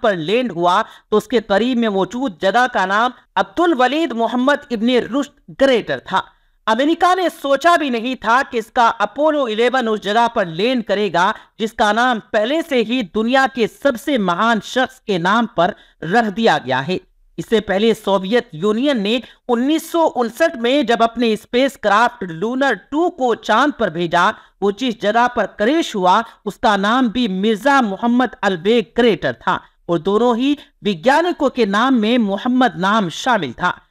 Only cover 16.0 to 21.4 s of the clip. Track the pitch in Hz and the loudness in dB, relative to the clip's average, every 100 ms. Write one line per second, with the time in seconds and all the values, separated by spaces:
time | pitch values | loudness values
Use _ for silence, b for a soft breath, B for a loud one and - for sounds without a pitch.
16 | 156 226 220 196 226 156 127 127 139 185 | -2 0 0 0 2 2 0 -4 -2 -6
17 | - _ _ - - 220 202 190 226 208 | -8 _ _ -14 -2 -2 0 0 2 0
18 | - 196 190 240 240 151 202 214 285 269 | 0 -2 0 -2 -2 -4 -2 0 0 0
19 | 196 247 - B - 233 262 311 311 339 | 0 -2 -6 B -2 0 0 -2 -2 0
20 | 320 240 233 233 330 277 233 285 233 233 | 0 0 -4 0 -2 -2 -2 0 0 0
21 | 226 226 240 214 | 0 0 -2 -2